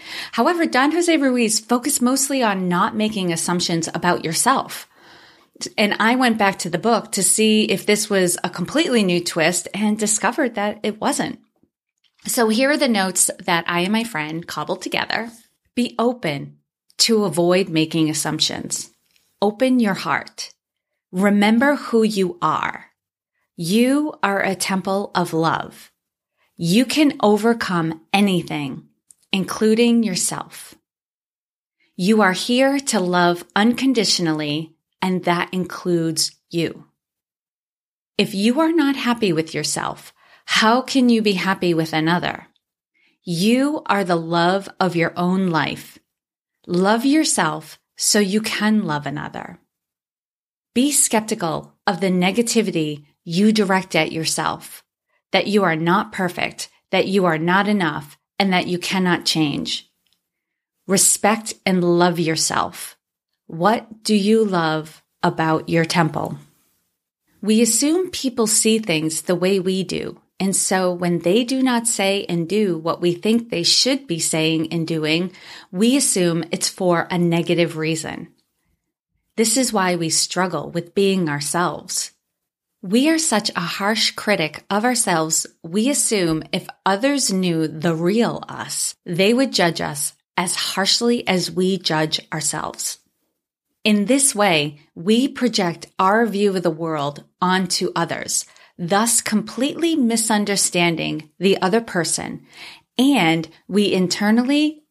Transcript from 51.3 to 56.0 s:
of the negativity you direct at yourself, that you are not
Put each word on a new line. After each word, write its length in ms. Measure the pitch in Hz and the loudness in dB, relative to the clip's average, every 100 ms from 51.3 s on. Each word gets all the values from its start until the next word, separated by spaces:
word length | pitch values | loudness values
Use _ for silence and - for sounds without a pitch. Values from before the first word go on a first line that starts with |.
| 214 170 147 - _ - | -4 -4 -4 -8 _ -4
of 140 | 180 | -2
the 100 | 185 | 0
negativity 920 | 185 180 202 233 233 202 165 151 147 - _ | 2 2 2 0 2 0 0 -2 -6 -14 _
you 280 | 175 170 214 | -4 2 4
direct 420 | 220 196 190 185 | 4 2 2 0
at 180 | 165 156 | -2 -2
yourself, 720 | 160 156 - 156 - - - _ _ _ _ _ | -2 -4 -2 -4 -4 -12 -20 _ _ _ _ _
that 140 | 190 - | -2 2
you 160 | 208 | 2
are 140 | 185 160 | 2 0
not 360 | 165 190 | 2 0